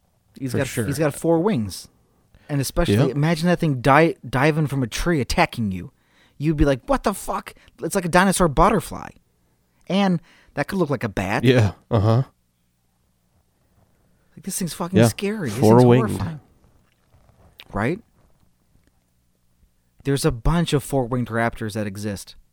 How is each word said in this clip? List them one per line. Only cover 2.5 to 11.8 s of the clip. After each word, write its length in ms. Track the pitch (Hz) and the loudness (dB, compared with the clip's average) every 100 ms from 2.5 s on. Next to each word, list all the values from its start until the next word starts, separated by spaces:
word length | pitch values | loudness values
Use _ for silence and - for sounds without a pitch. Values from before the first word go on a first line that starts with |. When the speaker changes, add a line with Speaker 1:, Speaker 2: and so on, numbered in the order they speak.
| 143 | -4
Speaker 1:
especially, 340 | 127 - 170 | -4 -2 0
Speaker 2:
Yep. 160 | 104 139 | 2 2
Speaker 1:
imagine 380 | 143 160 165 175 | 2 0 0 0
that 100 | 170 | 0
thing 220 | 160 131 | 0 0
di-, 340 | 139 139 165 - 123 | 4 4 4 0 -6
diving 400 | 127 151 151 143 | 0 0 2 -2
from 140 | 139 | -2
a 20 | 120 | -4
tree 340 | - 175 160 | -4 -2 -2
attacking 520 | 117 - 165 - 104 | 0 0 0 0 -4
you. 180 | 92 - _ _ _ _ - | -4 -10 _ _ _ _ -6
You'd 160 | 147 147 | -2 2
be 80 | |
like, 240 | 143 131 - | 2 2 -2
"What 140 | 254 | -2
the 100 | 226 | -2
fuck?" 380 | 190 - 202 - - - - | -6 -6 -8 -10 -20 -20 -10
It's 140 | 165 202 | -6 -4
like 80 | |
a 40 | 175 | 0
dinosaur 380 | 175 190 - 175 | 2 2 2 2
butterfly. 640 | 135 185 202 - 85 - - _ _ _ _ _ _ - | 4 4 2 -2 -12 -14 -20 _ _ _ _ _ _ -4
And 340 | 190 196 170 _ _ _ | 0 2 0 _ _ _
that 140 | - - | -8 -4
could 100 | 196 | -2
look 100 | 151 | -2
like 140 | 127 | -2
a 60 | 113 | -4
bat. 340 | 104 95 117 | -4 -2 0
Speaker 2:
Yeah. 300 | 120 123 98 - | 4 4 2 -2